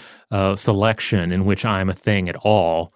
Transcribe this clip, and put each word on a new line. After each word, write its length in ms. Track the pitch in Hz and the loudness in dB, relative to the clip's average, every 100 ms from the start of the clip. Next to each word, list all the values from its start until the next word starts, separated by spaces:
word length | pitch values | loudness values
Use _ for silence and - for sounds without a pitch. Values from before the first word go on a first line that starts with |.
| - - - | -20 -20 -6
uh, 240 | 101 95 101 | -2 0 0
selection 760 | - 101 113 - - 104 87 | 0 2 2 0 -2 -2 0
in 140 | 92 98 | 0 0
which 180 | 95 | 0
I'm 260 | 117 95 95 | 0 -2 -2
a 20 | |
thing 340 | 92 - 101 90 | -2 0 0 -2
at 80 | 85 | -2
all. 540 | 104 107 85 82 82 | 0 2 2 0 -4